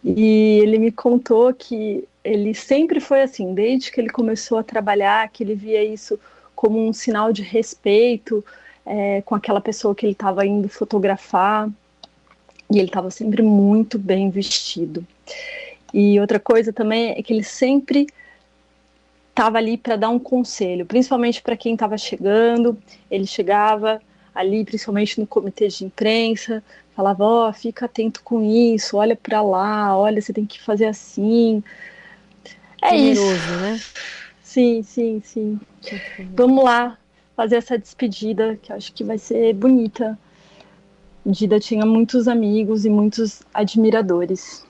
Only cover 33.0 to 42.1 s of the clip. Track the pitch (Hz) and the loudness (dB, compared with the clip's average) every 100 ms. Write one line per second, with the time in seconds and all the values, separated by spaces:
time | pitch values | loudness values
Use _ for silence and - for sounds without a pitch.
33 | 269 208 196 180 165 175 196 220 - - | 4 4 2 0 -4 -6 -4 -6 -10 -16
34 | - - - _ _ - 240 226 214 - | -16 -16 -20 _ _ 2 2 2 -4 -4
35 | 233 214 - - 214 214 - _ - 196 | -4 -4 -8 -6 -6 -6 -10 _ -14 -14
36 | - - 185 185 247 262 262 240 240 233 | -14 -16 -10 2 4 6 4 4 0 -8
37 | _ _ _ - 226 233 - 240 - - | _ _ _ -6 0 0 0 -6 -6 -6
38 | 240 190 214 214 220 220 - 208 - - | -6 -4 -6 -2 -2 -4 -12 -16 -16 -10
39 | 208 220 - 233 226 196 247 254 226 - | -8 -8 -4 0 0 2 4 4 2 -4
40 | 220 220 _ _ _ - - _ _ _ | -6 -6 _ _ _ -20 -20 _ _ _
41 | - - - 190 208 214 - 214 214 226 | -20 -10 -4 -2 2 0 0 0 2 4
42 | 226 | 2